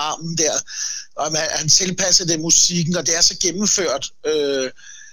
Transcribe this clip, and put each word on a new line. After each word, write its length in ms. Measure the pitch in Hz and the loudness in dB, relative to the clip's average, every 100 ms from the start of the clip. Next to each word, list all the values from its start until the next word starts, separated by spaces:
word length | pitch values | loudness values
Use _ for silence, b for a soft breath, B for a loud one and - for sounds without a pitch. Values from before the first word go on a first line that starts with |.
| 151 | -2
armen 280 | 139 165 165 | -4 -6 -2
der, 180 | 151 123 - B B B B - | 0 0 -4 B B B B -6
og 100 | 147 | -4
han, 100 | 156 160 151 | -2 -2 -2
han 80 | 151 | 2
tilpasser 560 | - 190 180 185 175 175 | 2 2 -2 2 2 2
det 140 | 165 | -2
musikken, 560 | 165 - - 175 165 180 | 2 4 4 2 0 0
og 80 | 156 | 0
det 100 | 170 | 2
er 40 | |
så 160 | - - | 2 2
gennemført. 680 | 180 170 208 - 165 135 - - 147 | -2 0 0 0 0 -2 -6 -8 -2
Øh, 460 | 156 143 139 127 - B B B | 0 0 0 -4 -6 B B B